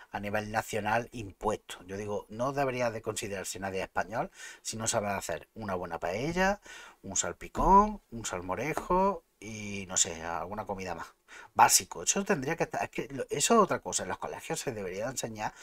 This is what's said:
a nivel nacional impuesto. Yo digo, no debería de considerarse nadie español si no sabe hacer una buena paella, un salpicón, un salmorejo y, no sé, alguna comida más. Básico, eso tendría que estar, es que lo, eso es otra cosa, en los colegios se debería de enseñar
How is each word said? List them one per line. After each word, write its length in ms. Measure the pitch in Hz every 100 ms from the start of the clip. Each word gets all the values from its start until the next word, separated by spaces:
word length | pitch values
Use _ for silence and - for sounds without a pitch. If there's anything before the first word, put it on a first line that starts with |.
| -
a 80 | 104
nivel 320 | 101 107 107
nacional 580 | 107 - 110 104 113 120
impuesto. 720 | 120 101 - 104 107 - -
Yo 120 | 87 98
digo, 300 | 104 101 -
no 220 | 107 127
debería 380 | 139 135 123 120
de 100 | 110
considerarse 600 | 110 101 107 98 87 92
nadie 220 | 98 95
español 500 | 90 - 87 113 160 - - -
si 160 | - 113
no 120 | 110
sabe 200 | 117 104
hacer 400 | 98 - 82 -
una 220 | - 107 92
buena 240 | 90 82
paella, 600 | 85 98 143 175 190 202 - - - -
un 140 | 101 98
salpicón, 840 | 90 87 - - 147 196 214 208 -
un 160 | 117 104
salmorejo 1000 | 92 90 92 139 151 - 180 196 190 - _
y, 480 | 104 110 104 101 92
no 80 | 90
sé, 260 | 95 80
alguna 440 | 82 85 85 104 107
comida 300 | 95 92 85
más. 100 | - - _ - -
Básico, 480 | - 120 - 92 -
eso 220 | 90 -
tendría 320 | 98 151 131 165
que 80 |
estar, 180 | 160 -
es 80 | 113
que 160 | - 123
lo, 140 | 135 -
eso 240 | - -
es 60 | 233
otra 180 | 196 127
cosa, 220 | 95 90
en 60 | 92
los 100 | -
colegios 400 | 73 80 - 160
se 140 | -
debería 320 | 110 95 95
de 80 | 117
enseñar 420 | 131 123 110 107 -